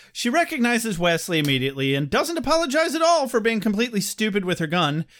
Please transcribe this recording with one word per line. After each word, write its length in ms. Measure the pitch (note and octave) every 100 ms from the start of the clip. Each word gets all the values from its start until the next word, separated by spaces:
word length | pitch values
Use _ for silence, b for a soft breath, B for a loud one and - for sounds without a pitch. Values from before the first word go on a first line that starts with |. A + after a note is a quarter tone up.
| B
she 160 | - A#3+
recognizes 680 | D4 E4 D#4+ A#3+ A#3 A3+ E3+
Wesley 400 | F3 E3 - E3
immediately 560 | D3 C3+ C3+ C3+ C3+
and 160 | C#3 C#3+
doesn't 260 | G#3 D4+ E4
apologize 580 | A#3+ D#4+ E4 C#4+ E4
at 60 | D4
all 280 | D#4+ E4+ C4
for 120 | -
being 200 | A3 A3
completely 420 | A3 G3+ B3 G#3+
stupid 420 | - - A3 G3+
with 140 | F3+ F3
her 80 | D#3+
gun 400 | F3 D#3 D3+ D#3+ B